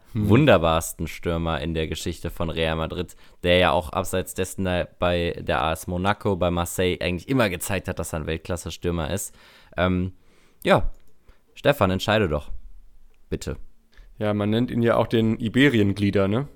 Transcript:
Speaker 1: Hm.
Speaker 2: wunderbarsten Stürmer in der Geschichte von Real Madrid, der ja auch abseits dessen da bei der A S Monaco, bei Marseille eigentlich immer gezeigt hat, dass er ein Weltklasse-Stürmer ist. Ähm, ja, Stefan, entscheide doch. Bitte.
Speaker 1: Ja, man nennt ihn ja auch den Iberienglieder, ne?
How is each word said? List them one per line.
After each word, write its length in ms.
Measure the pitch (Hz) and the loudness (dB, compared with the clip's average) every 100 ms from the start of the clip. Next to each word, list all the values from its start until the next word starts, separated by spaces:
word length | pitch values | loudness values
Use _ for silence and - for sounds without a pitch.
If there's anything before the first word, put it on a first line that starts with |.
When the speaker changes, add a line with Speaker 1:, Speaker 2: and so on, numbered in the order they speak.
| - | -10
Speaker 1:
Hm. 160 | 110 104 | -2 4
Speaker 2:
wunderbarsten 760 | 113 147 95 80 80 - - 82 | 6 8 6 6 2 0 -6 -8
Stürmer 520 | - 87 82 82 78 | -6 -4 -2 -2 -2
in 120 | 82 | -2
der 140 | 80 80 | -4 -4
Geschichte 420 | 82 - 85 85 | -4 -6 -8 -8
von 220 | - 85 | -6 -4
Real 240 | 78 80 80 | -2 -2 0
Madrid, 400 | 80 85 87 - - - | -2 -4 -8 -12 -20 -4
der 160 | 87 90 | 2 4
ja 140 | 87 | 4
auch 180 | 73 85 | 2 0
abseits 460 | - 95 95 90 - | -4 -4 -4 -4 -6
dessen 280 | 92 - | -6 -4
da 240 | 95 87 82 - | -2 -2 -4 -2
bei 360 | 90 87 85 - | 0 0 0 -4
der 240 | 87 76 | -2 0
A 80 | 78 | 0
S 160 | 80 - | -2 -4
Monaco, 480 | 90 95 104 107 92 | -2 0 0 -2 0
bei 160 | 87 | 0
Marseille 480 | 85 87 - 92 85 | 0 -2 -2 -2 0
eigentlich 260 | 85 90 - | -2 -4 -2
immer 220 | 131 107 | 0 0
gezeigt 380 | 90 - 95 90 | -2 -4 -4 -4
hat, 100 | 90 | -6
dass 160 | 90 | -6
er 60 | 82 | -6
ein 80 | 78 | -4
Weltklasse-Stürmer 840 | 80 - 87 - - 87 85 78 | -6 -6 -8 -8 -6 -4 -2 -2
ist. 240 | 98 - - - - - - | -4 -6 -14 -20 -20 -12 -2
Ähm, 380 | 90 90 92 - - _ _ _ | 0 2 -2 -8 -20 _ _ _
ja, 280 | - 165 - - - - - - _ - | 2 2 2 -4 -14 -20 -20 -20 _ -2
Stefan, 340 | 131 143 92 | 0 2 2
entscheide 400 | 92 - 107 95 | 2 2 2 2
doch. 220 | 73 - - - - - - - - - | 0 -4 -8 -10 -16 -20 -20 -20 -20 -8
Bitte. 280 | 80 - 73 - - _ - - - | -8 -6 -10 -12 -16 _ -20 -20 -6
Speaker 1:
Ja, 160 | 107 104 | -2 0
man 160 | 104 | 0
nennt 180 | 110 123 | 2 0
ihn 140 | 123 | 2
ja 140 | 117 113 | 2 2
auch 100 | 117 | 2
den 320 | 117 113 110 | 2 2 0
Iberienglieder, 880 | 113 123 143 120 101 98 101 98 98 | 0 4 6 6 2 2 2 2 2
ne? 200 | 110 143 | 0 -4